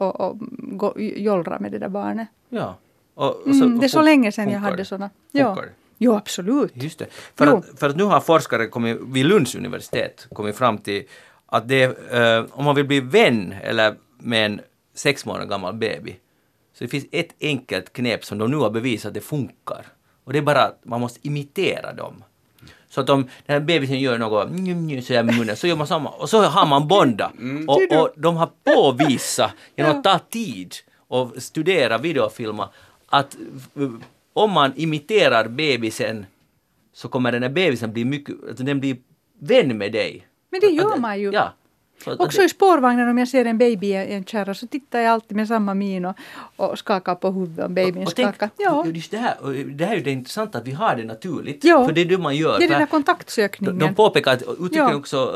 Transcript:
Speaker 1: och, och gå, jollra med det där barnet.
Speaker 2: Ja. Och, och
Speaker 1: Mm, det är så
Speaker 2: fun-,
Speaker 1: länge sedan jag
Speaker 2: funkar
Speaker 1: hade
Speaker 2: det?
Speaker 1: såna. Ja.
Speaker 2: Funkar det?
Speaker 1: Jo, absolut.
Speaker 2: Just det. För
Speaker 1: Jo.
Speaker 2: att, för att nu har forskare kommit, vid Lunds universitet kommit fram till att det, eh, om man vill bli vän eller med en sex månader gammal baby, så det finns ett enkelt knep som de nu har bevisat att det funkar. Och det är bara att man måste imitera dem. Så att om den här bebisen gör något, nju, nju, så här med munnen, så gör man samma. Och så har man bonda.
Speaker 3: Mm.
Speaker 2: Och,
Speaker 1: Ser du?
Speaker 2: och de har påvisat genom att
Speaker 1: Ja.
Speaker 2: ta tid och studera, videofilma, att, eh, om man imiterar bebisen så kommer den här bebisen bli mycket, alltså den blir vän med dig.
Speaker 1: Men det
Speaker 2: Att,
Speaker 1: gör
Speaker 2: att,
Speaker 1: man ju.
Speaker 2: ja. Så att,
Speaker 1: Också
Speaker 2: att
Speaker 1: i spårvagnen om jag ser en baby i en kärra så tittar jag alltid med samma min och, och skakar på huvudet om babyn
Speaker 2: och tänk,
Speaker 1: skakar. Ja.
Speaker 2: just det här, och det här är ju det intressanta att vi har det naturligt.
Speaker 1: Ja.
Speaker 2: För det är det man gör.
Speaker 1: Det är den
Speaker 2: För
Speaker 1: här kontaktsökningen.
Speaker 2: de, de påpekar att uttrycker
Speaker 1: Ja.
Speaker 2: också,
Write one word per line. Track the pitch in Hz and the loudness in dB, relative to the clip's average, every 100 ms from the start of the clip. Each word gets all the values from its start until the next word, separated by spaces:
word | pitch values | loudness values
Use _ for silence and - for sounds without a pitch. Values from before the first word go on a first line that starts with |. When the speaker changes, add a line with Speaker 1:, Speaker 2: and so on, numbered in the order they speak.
| 190 - | -4 -2
Speaker 1:
och, | 190 | -6
och | 208 - - - 190 | -6 -14 -14 -12 -4
gå, | 202 - | -4 -4
jollra | 214 - 208 196 170 - | -8 -4 0 0 -2 -6
med | 202 | -6
det | 208 | -6
där | 202 | -6
barnet. | 196 202 208 226 _ - | -6 -6 -6 -10 _ -10
Speaker 2:
Ja. | 226 113 90 _ _ _ | -8 -8 -10 _ _ _
Och, | - 139 - | -4 -4 -2
och | - | 2
Speaker 1:
Mm, | 277 262 233 | 4 4 4
det | 262 | 2
är | |
så | 311 | 4
Speaker 2:
fun-, | |
Speaker 1:
länge | 311 294 214 | 6 6 4
sedan | 208 | 0
jag | 208 | -4
Speaker 2:
funkar | 202 202 | -2 -4
Speaker 1:
hade | 185 | -4
Speaker 2:
det? | |
Speaker 1:
såna. | 196 196 202 _ _ | -6 -8 -10 _ _
Ja. | 277 247 | 0 0
Speaker 2:
Funkar | 190 | 0
det? | - - _ - | -8 -16 _ 0
Speaker 1:
Jo, | 240 208 | 2 2
absolut. | - - 180 285 208 | -2 -6 -2 0 0
Speaker 2:
Just | 123 147 - | -4 -10 -10
det. | 113 - - - | -14 -14 -10 2
För | 294 | 4
Speaker 1:
Jo. | 226 | 4
Speaker 2:
att, | - - | 0 -4
för | 143 | -2
att | 143 | 0
nu | |
har | 202 151 | 2 2
forskare | - 160 - 117 113 | 4 2 2 -2 -2
kommit, | 120 117 113 | -2 -4 -4
vid | 120 131 139 | -4 0 4
Lunds | 208 131 | 4 2
universitet | 92 98 95 - 127 98 - - | -4 -8 -10 -6 -6 -6 -10 -18
kommit | - 104 104 | -8 -6 0
fram | 127 104 | 0 0
till | - 101 - - - _ - | -4 -8 -8 -20 -20 _ -4
att | 117 113 | -4 0
det, | 135 131 - - | 2 2 -2 -4
eh, | 120 117 113 113 | 2 4 2 0
om | - | -2
man | 147 | 0
vill | 143 139 | 2 2
bli | 143 | 0
vän | 127 196 202 117 92 98 | 2 4 4 2 -4 -8
eller | - 113 110 104 _ _ | -4 2 2 0 _ _
med | 120 113 107 | -2 0 0
en | 104 - _ _ | -2 -14 _ _
sex | - 147 139 113 | -4 -2 -2 -6
månader | 95 98 | -8 -6
gammal | 101 92 | -6 -6
baby, | 110 110 85 - - _ _ _ _ _ | -4 -6 -6 -12 -18 _ _ _ _ _
så | - | -12
det | 123 | -8
finns | 147 - | -8 -6
ett | 160 170 - | -6 -6 -6
enkelt | 151 135 - 92 - | -4 -4 -4 -8 -8
knep | - 123 101 | -6 -4 -4
som | - 104 | -6 -4
de | 110 | -2
nu | 151 | 0
har | 110 | 0
bevisat | 113 127 110 107 | 0 -4 -4 -6
att | |
det | 101 | -10
funkar. | - 151 117 _ - - - _ _ _ | -8 -6 -8 _ -14 -14 -16 _ _ _
Och | - | -4
det | 139 | -2
är | |
bara | 147 139 | 2 2
att | 110 - | 2 -2
man | - 117 | -8 -6
måste | 120 - 147 | -6 -8 -8
imitera | 147 143 - 165 - - | -8 -6 -2 -2 -2 -8
dem. | - - - - _ _ _ - - _ | -12 -14 -16 -20 _ _ _ -20 -20 _
Så | - | -4
att | 127 | 2
om | 139 131 - - | 2 0 -8 -2
den | |
här | 143 | -2
bebisen | 151 165 135 135 | 2 0 0 -2
gör | 135 117 | 0 0
något, | 113 107 92 | 0 0 0
nju, | 175 185 | -4 -4
nju, | 175 160 131 | -4 -4 -6
så | 123 | 0
här | 120 | 2
med | 113 117 | 4 2
munnen, | 110 104 | 0 -2
så | 175 | 0
gör | 160 | 0
man | 147 | -2
samma. | 165 131 | -2 -4
Och | - 151 | -8 2
så | 220 | 6
har | 180 175 165 | 6 4 4
man | 139 151 | 4 6
bonda. | 196 147 101 95 - | 4 4 2 -4 -6
Speaker 3:
Mm. | 123 143 156 | -8 -4 2
Speaker 2:
Och, | - | 4
Speaker 1:
Ser | 339 | 4
du? | - | 4
Speaker 2:
och | 156 - | 2 2
de | 160 165 | 0 2
har | 165 _ | -2 _
påvisat | - 294 156 123 151 120 - - 110 - - - | 2 6 6 4 2 2 -2 -2 -2 -2 -12 0
genom | 151 285 | 0 2
att | 302 | 2
Speaker 1:
Ja. | 185 | 2
Speaker 2:
ta | - | -2
tid | 233 208 101 90 - _ _ - | -8 -8 -10 -12 -16 _ _ -4
och | 127 123 123 | -2 -2 -8
studera, | - 160 160 185 120 113 | -10 -4 0 2 2 0
videofilma, | 160 143 107 - 110 104 98 _ _ _ - | 0 0 -2 -2 -8 -8 -10 _ _ _ 0
att, | 139 135 - - 139 127 143 | 0 0 -8 -16 -18 -14 -6
eh, | 139 113 - _ _ | -6 -8 -20 _ _
om | - 214 | 0 2
man | 170 135 135 | 4 0 0
imiterar | 160 151 - 214 147 117 113 | -4 -4 0 2 4 4 0
bebisen | 123 156 120 110 - 110 110 95 _ _ _ _ _ _ | -2 -2 0 -2 -4 -6 -6 -12 _ _ _ _ _ _
så | - - | -18 -6
kommer | 131 123 | -2 0
den | 120 | 0
här | 127 | -2
bebisen | 139 - 117 113 | 0 0 0 -4
bli | 110 | -4
mycket, | 120 143 - - - | -4 -4 -8 -14 -12
alltså | 123 | -8
den | 131 143 | -4 -2
blir | 139 127 _ _ _ - | -4 -6 _ _ _ -10
vän | 147 254 156 110 | 2 4 4 0
med | 101 | -2
dig. | 107 87 - _ _ - | -2 -4 -6 _ _ -8
Speaker 1:
Men | 381 | 2
det | 403 | 4
Speaker 2:
Att, | |
Speaker 1:
gör | 311 403 | 4 0
Speaker 2:
att, | 370 | 0
Speaker 1:
man | 240 202 | -4 -4
ju. | 202 | -2
Speaker 2:
ja. | 202 - - _ _ _ _ | 0 -2 -4 _ _ _ _
Så | - | -8
att, | - | -2
Speaker 1:
Också | 349 - | 0 4
Speaker 2:
att | 359 | 2
Speaker 1:
i | |
spårvagnen | - 392 320 254 240 240 | 4 4 6 4 2 2
om | 240 | 0
jag | 247 | 2
ser | 262 | 2
en | 233 226 | 2 4
baby | 240 214 202 | 2 2 -2
i | 190 196 | -2 -4
en | 196 | -8
kärra | 190 220 196 | -6 -6 -6
så | 196 233 | -8 -10
tittar | 294 - 240 | -12 -4 0
jag | 226 | 2
alltid | 226 - 208 | 2 0 -4
med | 214 | -2
samma | 226 202 | 0 0
min | 196 202 190 | -2 -2 -4
och, | 180 196 - - - - | -6 -10 -16 -20 -16 -6
och | 196 - | -4 -4
skakar | - 196 180 | -2 -2 -2
på | 180 190 | -2 -2
huvudet | 190 180 165 180 | -2 -6 -6 -4
om | |
babyn | 180 185 180 190 | 0 0 0 -4
Speaker 2:
och | - | -2
tänk, | 240 - | -2 -2
Speaker 1:
skakar. | 208 - | -6 -2
Ja. | 403 294 320 | 0 0 -2
Speaker 2:
just | 165 160 | -6 -8
det | 208 | -6
här, | 233 - | -4 -4
och | 135 | -6
det | 135 135 143 | -6 -8 -4
här | 180 | -2
är | 208 | -2
ju | |
det | 139 | -2
intressanta | 135 123 - 214 117 | -4 -6 -8 -6 -8
att | 117 | -8
vi | |
har | 139 220 127 | -2 -2 -2
det | |
naturligt. | 113 110 185 131 - 147 | -6 -10 -8 -8 -8 2
Speaker 1:
Ja. | 320 320 247 | 6 6 6
Speaker 2:
För | |
det | 156 | 2
är | |
det | 175 185 | 2 2
man | 160 139 | 0 0
gör. | 156 107 | 2 2
Speaker 1:
Det | |
är | 339 | 4
den | |
Speaker 2:
För | 294 | 2
Speaker 1:
här | 294 | 2
kontaktsökningen. | 311 294 320 - - 202 - 196 180 | 0 2 0 0 -2 -2 -2 -4 0
Speaker 2:
de, | 156 | 2
de | |
påpekar | 196 214 151 135 | 6 4 4 2
att | 123 | 0
uttrycker | - 123 175 311 | -2 -6 -2 2
Speaker 1:
Ja. | 262 | 2
Speaker 2:
också, | 143 143 143 120 | 0 -4 -2 -2